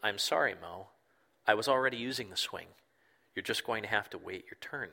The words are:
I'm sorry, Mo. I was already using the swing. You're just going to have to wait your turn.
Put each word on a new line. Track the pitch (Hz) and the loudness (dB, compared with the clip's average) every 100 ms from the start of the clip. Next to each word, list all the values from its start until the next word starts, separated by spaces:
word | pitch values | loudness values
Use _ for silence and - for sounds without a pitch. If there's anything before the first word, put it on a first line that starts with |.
I'm | 107 101 | 0 0
sorry, | - 160 143 95 | 2 4 2 0
Mo. | 85 87 98 _ _ _ _ _ - | -10 -12 -14 _ _ _ _ _ 4
I | |
was | 107 117 | 4 6
already | 131 131 123 | 4 4 2
using | 120 127 110 | -4 -4 -6
the | 90 | -4
swing. | - 92 - - _ _ _ _ _ - | -4 -6 -12 -20 _ _ _ _ _ -8
You're | |
just | 98 113 - | -2 -2 0
going | 113 | -2
to | 104 | 2
have | 110 101 | 0 0
to | 95 | -10
wait | 92 92 - | -8 -10 -10
your | - | -14
turn. | - 143 104 | -10 -8 -8